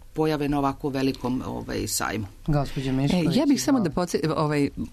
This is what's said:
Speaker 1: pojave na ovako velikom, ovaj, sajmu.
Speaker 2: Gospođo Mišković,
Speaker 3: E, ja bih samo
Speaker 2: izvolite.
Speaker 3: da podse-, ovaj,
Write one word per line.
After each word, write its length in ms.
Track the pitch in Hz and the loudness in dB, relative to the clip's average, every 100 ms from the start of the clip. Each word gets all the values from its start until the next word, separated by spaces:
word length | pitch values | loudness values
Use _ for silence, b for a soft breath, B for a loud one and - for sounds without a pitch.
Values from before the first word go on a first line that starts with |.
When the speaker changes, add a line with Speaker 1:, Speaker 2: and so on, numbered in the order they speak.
| - | -8
Speaker 1:
pojave 360 | - 156 151 143 | -2 0 2 0
na 100 | 143 | 2
ovako 300 | 139 135 147 | 0 0 -4
velikom, 540 | 135 135 127 123 127 - | 0 0 0 -2 -2 -4
ovaj, 400 | 120 113 104 101 | -6 -6 -4 -4
sajmu. 380 | - 69 101 98 - - | -2 -2 -4 -6 -6 0
Speaker 2:
Gospođo 440 | 147 139 147 135 | 0 0 -2 -2
Mišković, 440 | 131 139 180 165 190 | 0 2 2 2 2
Speaker 3:
E, 40 | |
ja 60 | 294 | 4
bih 180 | 269 | 4
samo 140 | - 269 | 4 2
Speaker 2:
izvolite. 120 | 175 | 2
Speaker 3:
da 60 | 180 | 0
podse-, 380 | 180 - 156 156 | -2 0 0 0
ovaj, 340 | 151 147 143 - - | 2 2 0 0 -8